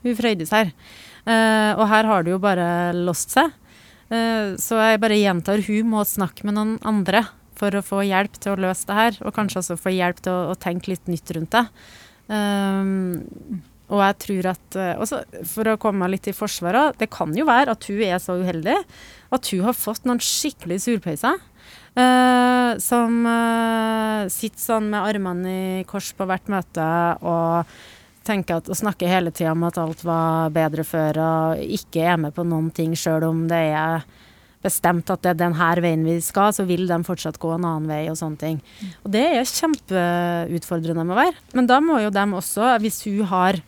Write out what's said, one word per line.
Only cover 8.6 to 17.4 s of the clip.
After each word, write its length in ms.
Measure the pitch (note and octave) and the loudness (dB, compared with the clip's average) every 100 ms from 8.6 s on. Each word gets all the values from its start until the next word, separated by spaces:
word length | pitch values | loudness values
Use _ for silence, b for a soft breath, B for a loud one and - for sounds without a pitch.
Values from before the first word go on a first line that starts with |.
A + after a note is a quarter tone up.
| F#3 F#3 - | -2 -2 -2
det 100 | G3+ | 2
her, 220 | A3+ G#3 | 2 0
og 100 | G3+ | -6
kanskje 280 | A3 G3+ F#3+ | -2 -2 -4
også 160 | F3+ E3+ | -6 -4
få 160 | F#3+ F#3 | -2 0
hjelp 240 | F3 F3 | 0 -2
til 120 | F#3 | -4
å, 180 | F3+ E3 | -2 -2
å 80 | F#3 | -4
tenke 320 | F3 F3 - | -4 -4 -4
litt 160 | F#3 - | -6 -4
nytt 240 | E3 - | -6 -6
rundt 240 | D#3+ D#3+ A3+ | -8 0 0
det. 80 | A#3 B B B B B - | 0 B B B B B -6
Ehm, 920 | G#3+ G#3 G3+ G3 G3 G3 F#3+ F#3 F3 - - - F#3+ - _ _ | -2 0 0 0 0 0 0 -2 -4 -8 -16 -10 -10 -10 _ _
og 140 | G3+ | 2
jeg 140 | G3 G3 | 2 0
tror 300 | - G3 F#3 | -4 -2 -2
at, 240 | F3+ _ F#3+ | -4 _ -6
eh, 180 | F#3 E3+ | -4 -4
også 220 | G#3+ - - - - | -4 -6 -10 -12 -10
for 240 | - A3 | -2 0
å 60 | G#3+ | 0
komme 240 | A3 G3 | 0 0
meg 140 | F3+ F#3+ | 0 -2
litt 100 | - | -6
i 80 | F#3+ | -6
forsvaret, 640 | G#3 - F3 A3 D4+ - | -6 -4 0 2 2 0
det 80 | A3 | -6
kan 220 | - E3 | -4 -2
jo 120 | E3+ | 0